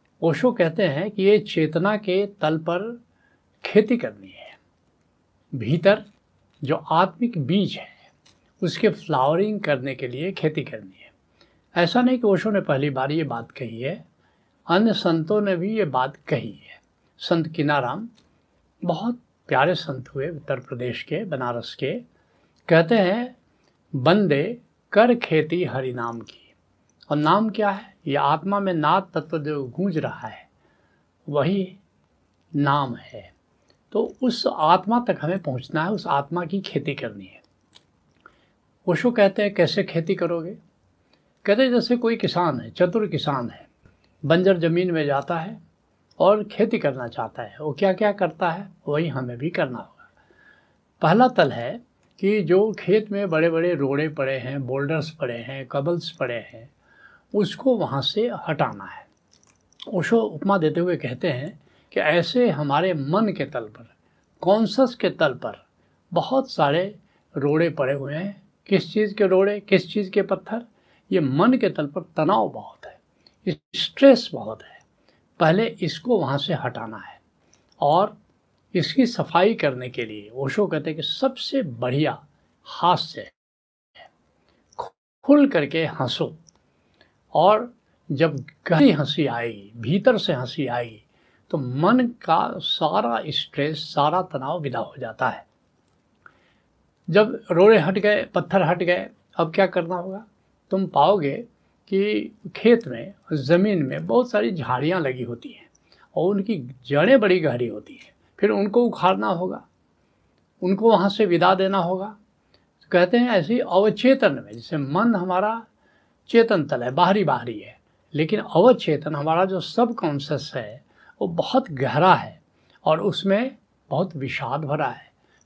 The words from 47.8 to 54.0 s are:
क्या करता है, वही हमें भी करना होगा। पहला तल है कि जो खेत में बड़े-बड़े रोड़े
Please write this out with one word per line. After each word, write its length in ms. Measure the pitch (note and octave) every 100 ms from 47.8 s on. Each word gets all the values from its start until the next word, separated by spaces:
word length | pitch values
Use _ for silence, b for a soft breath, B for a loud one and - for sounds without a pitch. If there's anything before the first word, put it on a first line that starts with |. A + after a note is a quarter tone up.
| G3
क्या 200 | F#3 G#3
करता 380 | G3+ F3 - F#3
है, 180 | F#3 G3+ - -
वही 200 | D3 E3
हमें 300 | C3+ B2 A#2+
भी 120 | D3+
करना 280 | - D3 A#2
होगा। 320 | - _ b b b b b b b b _ -
पहला 260 | D#3 G3 B3
तल 240 | - D3
है 280 | A#2+ A#2+ A3+ - _ _ _
कि 220 | F#3+ G#3+
जो 300 | D#3+ F#3 G#3+
खेत 380 | G3 - G#3+ G#3+
में 200 | G3 G3
बड़े-बड़े 440 | D#3+ E3 E3 F3
रोड़े 340 | E3 C#3 C#3